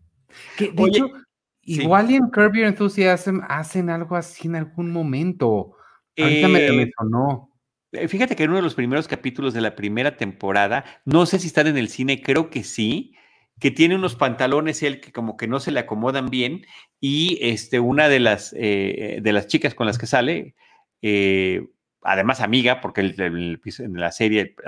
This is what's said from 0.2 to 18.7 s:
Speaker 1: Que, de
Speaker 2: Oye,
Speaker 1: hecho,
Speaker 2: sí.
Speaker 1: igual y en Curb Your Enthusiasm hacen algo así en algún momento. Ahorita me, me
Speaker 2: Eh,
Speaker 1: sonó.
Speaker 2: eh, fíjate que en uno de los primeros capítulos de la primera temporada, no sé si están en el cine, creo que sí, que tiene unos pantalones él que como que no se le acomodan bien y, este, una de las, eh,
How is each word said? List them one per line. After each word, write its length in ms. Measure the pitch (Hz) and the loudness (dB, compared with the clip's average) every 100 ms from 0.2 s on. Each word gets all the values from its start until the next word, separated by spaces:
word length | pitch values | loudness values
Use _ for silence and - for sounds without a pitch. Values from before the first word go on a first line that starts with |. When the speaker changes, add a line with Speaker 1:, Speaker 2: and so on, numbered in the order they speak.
| _ - - - | _ -20 -14 -6
Speaker 1:
Que, 140 | 208 | -4
de 100 | 170 | 2
Speaker 2:
Oye, 160 | 220 220 | 4 4
Speaker 1:
hecho, 140 | 262 - - _ _ _ | 0 -6 -20 _ _ _
Speaker 2:
sí. 200 | - 156 | -8 0
Speaker 1:
igual 260 | 151 196 226 | 6 6 6
y 60 | 269 | 4
en 160 | 247 | 4
Curb 240 | 208 208 214 | 4 4 4
Your 100 | 214 | 2
Enthusiasm 760 | 208 202 196 185 180 196 190 - | 2 0 4 4 4 0 -2 -2
hacen 440 | 143 156 190 175 | -6 -4 -2 -2
algo 240 | 165 170 175 | -4 -4 -6
así 320 | 165 - 165 | -6 -8 -6
en 80 | 165 | -4
algún 340 | 156 - 170 | -6 -6 -4
momento. 840 | 170 151 131 175 180 120 104 95 - _ _ _ - | -2 -2 -2 -2 0 2 0 -2 -14 _ _ _ 0
Ahorita 300 | 156 151 - | 2 4 6
me, 240 | - 143 | 6 4
me 120 | 123 120 | 2 0
Speaker 2:
Eh, 60 | - | -2
Speaker 1:
sonó. 540 | 110 117 139 131 - _ _ _ _ | -2 0 0 -4 -10 _ _ _ _
Speaker 2:
eh, 160 | 117 160 | -8 -4
fíjate 280 | 190 247 - | -2 -2 0
que 100 | 156 | 0
en 40 | |
uno 80 | 190 | 0
de 60 | |
los 100 | 170 | -2
primeros 340 | - 123 143 160 | -2 -2 -2 -4
capítulos 460 | - 131 123 135 | -6 -6 -4 -4
de 80 | 113 | -2
la 140 | 110 - | -4 -4
primera 420 | 101 107 143 - | -4 -2 -2 -4
temporada, 680 | 104 92 98 101 101 135 - - 135 | -8 -6 -2 0 2 -2 -6 -10 2
no 220 | 156 170 | 4 4
sé 100 | 190 | 0
si 80 | 175 | 0
están 220 | 156 151 | 0 2
en 100 | 143 | 2
el 120 | 110 | -2
cine, 340 | - 131 131 | -2 -2 -2
creo 260 | - 143 160 | 0 0 -2
que 140 | 131 | -6
sí, 500 | - - 110 160 - _ _ _ _ _ | -8 -4 -2 -2 -8 _ _ _ _ _
que 100 | 139 | -2
tiene 240 | 127 165 | 4 2
unos 220 | 190 185 120 | 2 -2 0
pantalones 640 | 135 117 131 143 156 151 | -2 0 0 0 -2 -4
él 180 | 147 135 | -6 -6
que 120 | - | -12
como 260 | - 113 - | -10 -8 -6
que 100 | 113 | -6
no 120 | 135 | -4
se 100 | 143 | -4
le 120 | 135 | -6
acomodan 500 | - 107 123 135 127 | -4 -4 -4 -4 -4
bien 340 | 127 123 180 - - _ _ | -4 -4 -6 -14 -20 _ _
y, 380 | 139 147 170 240 | -4 -2 -2 -2
este, 380 | 117 110 - 123 | -2 -4 -2 0
una 300 | 120 139 151 | 2 2 4
de 120 | 135 | 4
las, 340 | 117 101 - - | 4 0 -4 -4
eh, 640 | 110 | -2